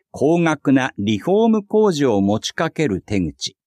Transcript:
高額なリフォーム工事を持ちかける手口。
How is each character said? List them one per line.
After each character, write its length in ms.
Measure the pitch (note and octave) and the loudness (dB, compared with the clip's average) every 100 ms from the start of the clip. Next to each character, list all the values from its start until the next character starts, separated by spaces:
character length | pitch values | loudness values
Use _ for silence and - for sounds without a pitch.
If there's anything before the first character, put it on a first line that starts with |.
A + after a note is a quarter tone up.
| _ | _
高 280 | - C#3+ F3 | -2 0 2
額 340 | E3 D3+ - | 0 0 2
な 200 | C3+ B2+ - | 2 0 -4
リ 220 | G#2 G#2 | -4 -2
フ 140 | - | 0
ォ 140 | G3 A3+ | 2 2
ー 20 | |
ム 160 | A3 | 0
工 280 | G3+ G#3+ G#3+ | 0 0 2
事 140 | D#3 C#3 | 2 0
を 140 | G2+ | 2
持 180 | G2 G#2+ | 2 0
ち 120 | - | -4
か 180 | - E3 | -6 -6
け 180 | - D3+ | -2 -2
る 140 | F#2 | -4
手 180 | - G#2 | -4 -4
口。 360 | E2 - - - | -4 -6 -14 -14